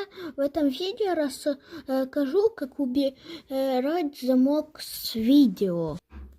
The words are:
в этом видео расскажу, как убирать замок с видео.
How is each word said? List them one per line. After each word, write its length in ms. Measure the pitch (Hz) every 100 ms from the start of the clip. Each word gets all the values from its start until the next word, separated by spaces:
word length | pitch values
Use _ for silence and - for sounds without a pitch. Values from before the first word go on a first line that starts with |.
| 392 - 339
в 60 | 277
этом 260 | 277 320 285
видео 480 | 262 370 480 403
расскажу, 1300 | 330 285 - 302 277 - 330 277 262 262 294 269 359 440
как 320 | - 277 -
убирать 1400 | 254 262 277 - 339 330 - 269 269 254 277 349 294 -
замок 600 | 254 254 262 302 302 -
с 340 | - - -
видео. 840 | 226 220 285 247 185 196 170 160 156 _ - -